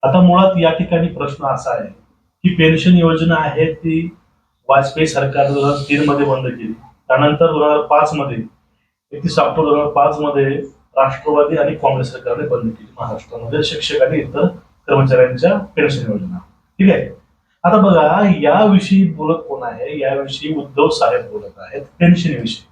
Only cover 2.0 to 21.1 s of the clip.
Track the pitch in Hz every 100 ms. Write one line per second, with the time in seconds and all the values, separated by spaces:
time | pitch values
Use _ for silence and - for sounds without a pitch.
2 | _ _ _ _ 180 175 160 160 180 180
3 | 165 160 165 165 180 151 160 156 165 160
4 | 170 - _ _ _ _ - 135 135 156
5 | 156 - 135 139 139 139 139 143 - 147
6 | 147 139 139 131 127 117 110 113 - _
7 | _ 131 147 147 165 156 147 151 147 147
8 | 151 151 139 113 - _ _ _ _ _
9 | _ - 170 - 139 160 147 147 147 147
10 | 143 147 147 143 135 139 - _ _ -
11 | 135 135 151 151 143 156 143 - 165 131
12 | - - 120 120 - 123 113 - - -
13 | - 110 - 117 117 151 151 156 147 147
14 | 131 156 - 143 180 - _ _ - 139
15 | 135 127 127 123 175 208 - - 143 131
16 | 113 104 90 - - _ _ _ 190 156
17 | - - _ _ _ _ 175 208 190 170
18 | 151 180 202 156 147 175 214 190 - 190
19 | 180 156 156 165 - 135 - - - 151
20 | 135 135 135 - 147 156 139 143 156 -
21 | 117